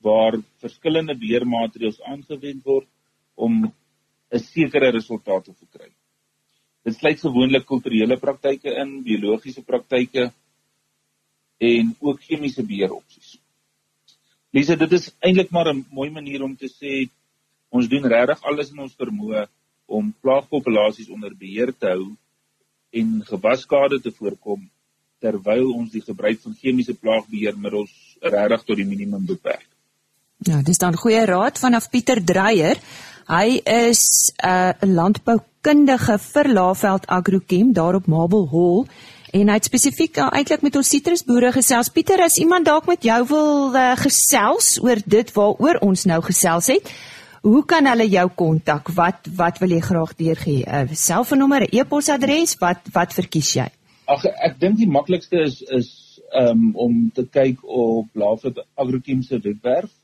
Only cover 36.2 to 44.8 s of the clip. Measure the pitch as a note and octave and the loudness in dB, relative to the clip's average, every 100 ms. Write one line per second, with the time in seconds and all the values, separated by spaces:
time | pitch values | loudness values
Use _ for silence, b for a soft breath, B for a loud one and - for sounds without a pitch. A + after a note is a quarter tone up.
36.2 | - D4 C#4+ G#3+ F3+ F#3+ G#3 F#3+ - F#3 | 0 0 2 4 2 2 0 0 0 -2
37.2 | F3+ F#3+ - F3+ A#3 G3 E3 F#3+ F#3 D#3+ | 2 0 0 2 4 4 2 0 0 0
38.2 | E3+ G#3+ E3+ D#3 F3 F3 B3+ B B B | 2 2 2 2 4 2 0 B B B
39.2 | B F#3 G#3 G#3 - C4 C#4+ - E4 - | B 2 4 2 0 0 0 0 -2 0
40.2 | C#4 - C#4+ D4+ C#4+ C#4+ C4+ C#4+ D#4 F4 | 0 0 0 0 0 0 0 0 0 -2
41.2 | - A#3+ B3 B3+ B3 A#3+ B3 - E4 F#4+ | 2 2 2 2 2 2 0 -2 2 2
42.2 | E4+ - D#4+ F4+ E4 D4+ D#4 F4 A#3 A3+ | 4 2 2 4 4 2 2 0 2 2
43.2 | B3 D4+ D4+ D4 C#4 B3+ B3+ B3 C#4+ - | 2 2 2 2 2 2 2 2 0 2
44.2 | - C4 G#3 F4+ - - | 2 2 2 2 0 0